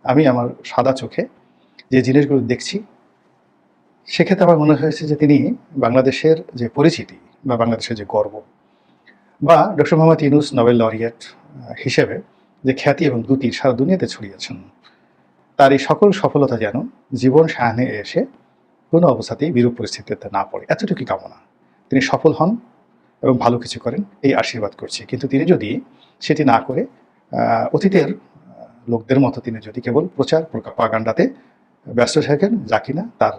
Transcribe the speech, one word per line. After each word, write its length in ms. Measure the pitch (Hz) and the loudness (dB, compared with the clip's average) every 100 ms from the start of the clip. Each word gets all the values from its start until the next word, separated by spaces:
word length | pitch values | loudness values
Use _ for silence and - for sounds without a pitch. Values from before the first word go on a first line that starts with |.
আমি 240 | 127 131 147 | 2 2 4
আমার 220 | 123 120 - | 2 -4 -8
সাদা 260 | - - 131 | -6 -2 -2
চোখে 360 | 127 113 - 254 _ _ _ _ - _ | -2 -6 -8 -8 _ _ _ _ -20 _
যে 100 | - | 0
জিনিসগুলো 380 | 117 139 147 139 | 4 2 4 0
দেখছি, 440 | 113 123 - 202 214 _ _ _ _ _ _ _ _ _ _ _ | 0 -6 -4 -10 -10 _ _ _ _ _ _ _ _ _ _ _
সেক্ষেত্রে 400 | - - - 190 | -10 -2 0 4
আমার 120 | 175 165 | 4 4
মনে 160 | 151 | 4
হয়েছে 340 | 151 156 - 156 | 2 0 -4 -4
যে 80 | |
তিনি 380 | 147 147 143 120 - _ 135 | 0 4 4 2 -4 _ -2
বাংলাদেশের 600 | 120 127 131 131 156 160 - | 2 2 2 0 2 0 -2
যে 140 | 123 117 | -8 -6
পরিচিতি 460 | - 156 - - - _ _ | 2 2 2 -12 -18 _ _
বা 120 | 135 120 | -4 0
বাংলাদেশের 400 | 117 113 - 110 | 0 -2 -6 -10
যে 80 | 101 | -4
গর্ব 340 | 107 104 107 - _ _ _ _ _ _ _ _ _ | -2 -2 -8 -20 _ _ _ _ _ _ _ _ _
বা 300 | 143 165 160 143 | 4 4 4 0
ডক্টর 200 | 143 160 | 2 4
মোহাম্মদ 240 | 165 160 | 4 4
ইউনূস 320 | 143 147 147 | 4 2 2
নোবেল 220 | 127 120 | 2 4
লরিয়েট, 600 | 120 113 110 117 - - - _ | 4 2 -2 -8 -8 -20 -20 _
আহ, 180 | 135 120 117 | -20 -18 -8
হিসেবে 380 | 131 - 131 98 - _ _ _ | -2 0 0 -4 -12 _ _ _
যে 100 | 131 | -2
খ্যাতি 320 | 131 147 139 | 0 -2 0
এবং 180 | 156 120 | 0 -2
দ্যুতি 280 | 113 135 117 | -2 0 0
সারা 220 | - 135 | 0 -2
দুনিয়াতে 340 | 120 143 185 117 | 0 0 0 -4
ছড়িয়েছেন, 500 | - 104 - - 95 92 _ _ _ _ _ _ _ _ - | -8 -16 -14 -14 -14 -18 _ _ _ _ _ _ _ _ 4
তার 140 | 139 | 6
এই 60 | 139 | 6
সকল 340 | - - 208 | 2 4 4
সফলতা 460 | 185 135 151 131 117 | 4 0 0 0 0
যেন 300 | 107 117 226 _ _ | -4 -6 -10 _ _
জীবন 340 | 123 131 143 160 | 0 4 4 2
সায়াহ্নে 380 | - 120 110 | 0 -2 0
এসে 400 | 127 107 101 165 269 _ _ _ _ _ _ | -4 -6 -4 -4 -4 _ _ _ _ _ _
কোনো 160 | 165 170 | 2 4
অবস্থাতেই 440 | 117 - 113 156 | 0 -6 -4 0
বিরূপ 240 | 123 120 | 2 2
পরিস্থিতিতে 540 | 120 104 - - 104 101 | 0 -10 -10 -10 -12 -6
না 100 | 98 | -6
পড়ে, 220 | - - - | -6 -10 -6
এতটুকুই 360 | - 196 185 | -4 -2 -6
কামনা। 300 | 127 92 - - _ _ _ _ _ | -6 -8 -8 -20 _ _ _ _ _
তিনি 120 | 131 | -2
সফল 320 | 131 123 156 | 0 0 0
হন 240 | 131 165 233 - _ _ _ _ _ | 2 -2 -2 -10 _ _ _ _ _
এবং 160 | 127 123 | -2 0
ভালো 220 | 120 110 | 0 -2
কিছু 200 | - - | -6 -8
করেন, 240 | 117 139 202 _ | -6 -6 -8 _
এই 120 | 139 | 0
আশীর্বাদ 380 | 123 - 117 104 | 0 -2 -6 -8
করছি। 340 | - - - | -10 -14 -14
কিন্তু 220 | 117 120 135 | -10 -8 -2
তিনি 180 | 135 | -2
যদি 360 | 165 156 - 220 - _ _ _ | 2 0 0 -8 -10 _ _ _
সেটি 240 | - 147 | -4 0
না 160 | 135 135 | 2 2
করে, 260 | 131 131 269 _ _ _ _ | 0 -6 -8 _ _ _ _
আহ, 440 | 127 113 113 - | -4 0 0 0
অতীতের, 300 | 156 196 190 | 0 2 2
আহ, 840 | 143 - _ _ - - - _ 113 | 0 -6 _ _ -20 -20 -20 _ -6
লোকদের 300 | 117 110 135 | -6 0 2
মতো 220 | 135 131 | 2 -2
তিনি 180 | 120 113 | -10 -12
যদি 200 | 107 123 | -12 -10
কেবল 260 | 123 127 180 | -2 -2 -2
প্রচার 360 | - 123 160 | -6 0 0
প্রকা-, 280 | 160 113 - | -2 -10 -10
প্রপাগান্ডাতে 580 | - 113 110 113 107 269 - _ _ _ _ - | -4 -2 -2 -2 -2 -2 -4 _ _ _ _ -6
ব্যস্ত 320 | 120 120 156 | 0 2 0
থাকেন, 380 | 143 147 196 214 | 0 0 0 -2
যা 220 | 135 110 | -2 -4
কিনা 300 | - 147 233 _ | -2 -8 -8 _
তার 120 | 110 | -2